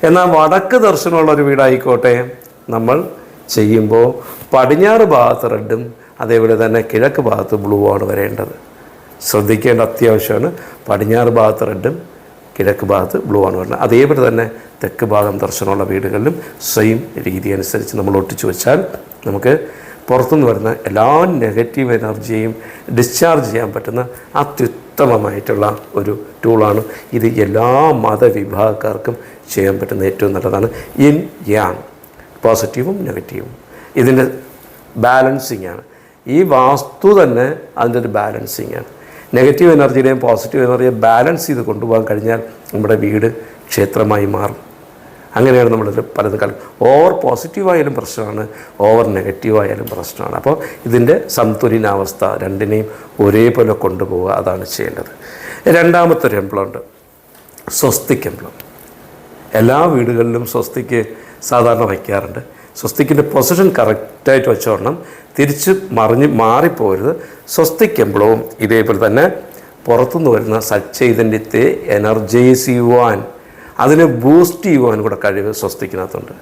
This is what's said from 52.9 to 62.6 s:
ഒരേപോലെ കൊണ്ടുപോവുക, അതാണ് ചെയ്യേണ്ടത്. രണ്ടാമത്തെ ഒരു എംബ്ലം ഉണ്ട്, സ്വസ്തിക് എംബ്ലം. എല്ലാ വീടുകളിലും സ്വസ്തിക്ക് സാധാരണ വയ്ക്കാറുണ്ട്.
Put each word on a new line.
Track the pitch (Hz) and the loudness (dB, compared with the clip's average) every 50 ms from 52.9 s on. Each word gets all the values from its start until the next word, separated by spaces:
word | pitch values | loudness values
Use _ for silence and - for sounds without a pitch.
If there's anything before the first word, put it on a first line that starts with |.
| - - - - - - 107 | -10 -18 -20 -20 -2 2 2
ഒരേപോലെ | 101 101 110 113 120 120 127 117 110 104 - - | 4 4 6 4 4 4 2 2 2 0 -2 -2
കൊണ്ടുപോവുക, | 92 90 90 98 95 95 90 90 95 95 95 | -4 -4 -4 -6 -4 -4 -4 -2 -2 -2 -2
അതാണ് | 95 92 92 95 95 - - | -2 -4 -4 -6 -8 -10 -8
ചെയ്യേണ്ടത്. | - - - - - - - - - - - - - - - - - - - 156 170 | -8 -8 -8 -8 -10 -14 -14 -18 -20 -20 -20 -20 -18 -18 -18 -18 -4 0 2 4 4
രണ്ടാമത്തെ | 170 170 170 175 170 170 165 165 - 127 | 4 4 4 4 4 2 2 2 0 -2
ഒരു | 104 101 98 | -2 -2 -4
എംബ്ലം | 98 107 101 98 - | -4 -4 -6 -6 -6
ഉണ്ട്, | - - - - _ _ _ _ _ _ _ _ _ - - - - - - - - - | -8 -14 -16 -16 _ _ _ _ _ _ _ _ _ -20 -20 -20 -20 -16 -14 -10 -6 -2
സ്വസ്തിക് | - 131 - - - - 139 - - - - | 0 0 0 -2 -2 -2 -4 -4 -4 -10 -10
എംബ്ലം. | - - - - - - - - - - - - - - - - - - - - - - - - 110 | -12 -16 -18 -20 -20 -20 -20 -20 -20 -20 -20 -20 -20 -20 -20 -20 -20 -20 -20 -20 -20 -20 -4 0 2
എല്ലാ | 113 117 131 143 165 175 156 | 2 4 4 4 2 2 2
വീടുകളിലും | 127 120 117 123 117 117 120 113 120 120 117 - | 0 0 0 0 0 0 0 0 -4 -6 -4 -6
സ്വസ്തിക്ക് | 120 117 - - 127 127 - 120 117 110 107 - - - - - - - - | -6 -6 -4 -6 -10 -6 -4 -2 -2 -2 -4 -8 -20 -20 -20 -20 -16 -8 -2
സാധാരണ | - 120 113 120 117 - 117 104 98 | 0 2 2 2 2 2 0 -2 -2
വയ്ക്കാറുണ്ട്. | 92 - - 101 95 - - - - - - - - | -6 -6 -4 -4 -4 -4 -6 -12 -14 -14 -16 -20 -20